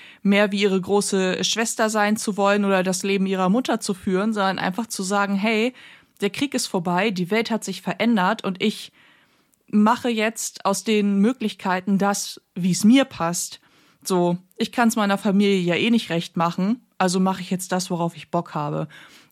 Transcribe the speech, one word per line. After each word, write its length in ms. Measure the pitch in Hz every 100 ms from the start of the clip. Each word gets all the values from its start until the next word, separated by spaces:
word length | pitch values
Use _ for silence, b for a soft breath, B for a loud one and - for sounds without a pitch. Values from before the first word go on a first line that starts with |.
| B B
mehr 300 | 196 202 208
wie 80 | 202
ihre 180 | 202 190
große 640 | 180 202 196 196 185 180
Schwester 460 | - 208 226 - 220
sein 260 | 214 208 214
zu 200 | - 196
wollen 280 | 202 202
oder 180 | 202 196
das 200 | 185 180
Leben 240 | 196 196 190
ihrer 220 | 190 185
Mutter 300 | 220 254 220
zu 140 | -
führen, 380 | 190 - 185 214
sondern 260 | 214 190 185
einfach 280 | 180 185 226
zu 160 | -
sagen, 320 | 185 202 202
„Hey, 400 | 196 220 214 233 254 B B B -
der 100 | 202
Krieg 240 | - 285
ist 120 | 254 -
vorbei, 440 | 196 175 180 214
die 200 | 185 175
Welt 200 | 214 233
hat 140 | 220
sich 160 | - 190
verändert 600 | - 175 226 226 180 226
und 180 | - 185
ich 300 | 220 - - b b b b b b b -
mache 380 | 214 214 240 247
jetzt 560 | 220 214 226 - -
aus 200 | 190 190
den 340 | - 214 202 196
Möglichkeiten 800 | 208 254 214 - 196 185 185 196
das, 420 | 196 202 - - _
wie 160 | - 180
es 120 | 175
mir 200 | 208 262
passt. 560 | 269 - 165 175 - - b b b b
So, 360 | - 185 175 175 _ -
ich 160 | 233
kann's 240 | - 233 226
meiner 220 | 202 196
Familie 400 | 214 196 202 196
ja 140 | 175
eh 160 | 170 220
nicht 180 | 226 -
recht 260 | 170 170 -
machen, 480 | 170 170 185 247 _ -
also 200 | 185 185
mache 220 | 185 185
ich 80 | 180
jetzt 220 | 185 -
das, 180 | 185 185
worauf 260 | 170 170 156
ich 140 | -
Bock 240 | 170 170
habe.“ 340 | 160 147 156 156 B B B B